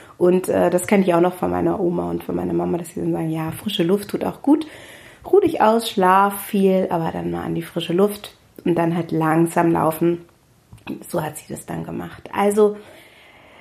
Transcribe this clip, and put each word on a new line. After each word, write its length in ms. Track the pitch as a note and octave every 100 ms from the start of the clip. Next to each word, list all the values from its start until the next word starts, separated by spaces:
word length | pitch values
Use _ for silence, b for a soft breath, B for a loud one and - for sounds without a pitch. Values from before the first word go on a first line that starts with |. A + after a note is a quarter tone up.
| B -
Und, 320 | F3+ F3+ F3+
äh, 200 | F#3+ F3+
das 180 | F3+ -
kenn 160 | G3+
ich 100 | F#3+
auch 80 | E3+
noch 140 | F3 F3+
von 160 | F3+
meiner 280 | F3+ E3+ F3
Oma 300 | F3 F3 F3
und 120 | E3+
von 140 | - F3
meiner 160 | F3+
Mama, 260 | E3+ F3 F3
dass 120 | E3+
sie 100 | -
dann 140 | E3+
sagen, 160 | E3+ E3
ja, 220 | D#3+ D#3+
frische 320 | - G#3+ -
Luft 260 | E3+ G3 G3+
tut 160 | - -
auch 160 | -
gut. 260 | - D#4 B B B B B B -
Ruh 140 | F#4+
dich 220 | F#4+ -
aus, 280 | G#3+ A3+ A3+
schlaf 520 | - F#3 F#3+ G3+ G3+
viel, 460 | - G3+ F#3+ F#3+ F#3+
aber 220 | E3+ E3
dann 180 | F3 E3+
mal 140 | F3 E3+
an 100 | E3
die 60 |
frische 320 | E3 - E3
Luft 420 | E3+ G#3 G3+ - - _ - F#3
und 100 | E3+
dann 180 | E3+
halt 200 | F3 E3
langsam 580 | D#3+ D#3+ D#3+ E3+ F3 E3
laufen. 540 | E3 D#3+ D#3+ E3+ F3 - _ _ _ _ - - - -
So 120 | E3+
hat 160 | D#3 D3
sie 160 | -
das 120 | - -
dann 180 | E3
gemacht. 460 | E3 E3 E3+ - -
Also, 440 | - G3+ G#3 G#3 G#3 B B B B B B B B